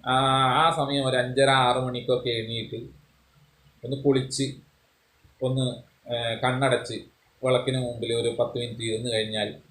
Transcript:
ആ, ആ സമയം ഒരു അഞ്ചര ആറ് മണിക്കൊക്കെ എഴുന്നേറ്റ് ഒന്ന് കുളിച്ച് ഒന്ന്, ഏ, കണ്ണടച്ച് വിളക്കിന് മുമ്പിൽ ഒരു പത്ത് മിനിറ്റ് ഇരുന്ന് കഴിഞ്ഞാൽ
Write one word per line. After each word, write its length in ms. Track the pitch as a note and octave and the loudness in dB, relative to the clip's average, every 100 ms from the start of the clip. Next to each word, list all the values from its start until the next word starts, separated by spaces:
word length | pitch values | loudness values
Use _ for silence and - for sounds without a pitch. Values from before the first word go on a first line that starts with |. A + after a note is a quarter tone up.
| - | 0
ആ, 20 | C3 C3+ C3 C3 B2+ | 2 4 4 4 4
ആ 20 | E3 E3 | 2 2
സമയം 260 | C#3 C#3+ C3 | -2 0 0
ഒരു 80 | B2+ | 0
അഞ്ചര 280 | B2 B2+ C3+ C3+ B2 | 0 2 4 6 4
ആറ് 160 | B2+ B2+ | 2 0
മണിക്കൊക്കെ 440 | B2 A#2+ B2 A#2+ A#2 | -4 0 0 0 -4
എഴുന്നേറ്റ് 440 | A2+ A#2 G#2+ - - - _ _ _ _ _ _ _ _ | -4 -8 -8 -10 -12 -20 _ _ _ _ _ _ _ _
ഒന്ന് 140 | B2 C3+ C#3 | -8 0 4
കുളിച്ച് 420 | C3+ C3 - C3+ - _ _ _ _ _ _ _ _ B2+ | 2 0 -4 -4 -6 _ _ _ _ _ _ _ _ -2
ഒന്ന്, 180 | C3 B2+ A#2+ - _ - | 0 0 -4 -16 _ -8
ഏ, 40 | A#2+ A#2 A2+ | -4 -2 0
കണ്ണടച്ച് 540 | B2+ B2+ C3+ A#2+ - A2 - _ _ _ | 0 2 2 2 -2 -10 -12 _ _ _
വിളക്കിന് 400 | B2+ B2+ C3+ C3 B2 | 2 2 2 -2 -4
മുമ്പിൽ 220 | A#2 A2+ A#2 | -6 -2 0
ഒരു 100 | A2+ A2+ | -2 0
പത്ത് 160 | A#2+ B2 | -2 -2
മിനിറ്റ് 220 | A#2+ G#2+ A2+ | -6 -6 -4
ഇരുന്ന് 200 | A2 B2 A2 | -4 -2 -2
കഴിഞ്ഞാൽ 340 | A2 G#2+ G#2 - _ | -2 -4 -6 -8 _